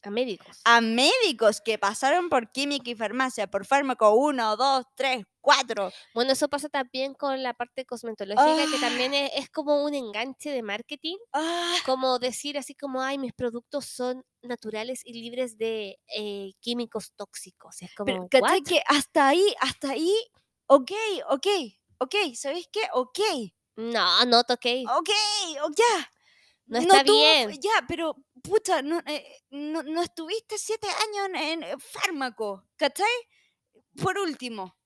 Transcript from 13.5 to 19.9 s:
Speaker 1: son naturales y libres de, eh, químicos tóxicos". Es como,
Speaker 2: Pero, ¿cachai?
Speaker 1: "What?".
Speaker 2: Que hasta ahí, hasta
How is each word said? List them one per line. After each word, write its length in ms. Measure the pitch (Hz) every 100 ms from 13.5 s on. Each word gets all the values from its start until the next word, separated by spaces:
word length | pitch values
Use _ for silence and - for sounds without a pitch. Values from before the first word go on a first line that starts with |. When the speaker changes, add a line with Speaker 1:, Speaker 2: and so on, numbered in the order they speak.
| 233 _ 285 -
Speaker 1:
son 380 | - 247 254 - _
naturales 600 | 240 240 214 214 233 262
y 80 | -
libres 440 | 233 233 247 247 220
de, 440 | 226 220 202 - _ 214
eh, 340 | 208 202 196 _
químicos 540 | 233 240 226 220 -
tóxicos". 680 | _ 202 - 190 _ - -
Es 140 | 180
como, 120 | - 202
Speaker 2:
Pero, 220 | 185 180
¿cachai? 300 | 262 240 381
Speaker 1:
"What?". 80 | 277
Speaker 2:
Que 140 | 339 -
hasta 400 | 294 - 320 269
ahí, 260 | 330 403 -
hasta 300 | 262 - 277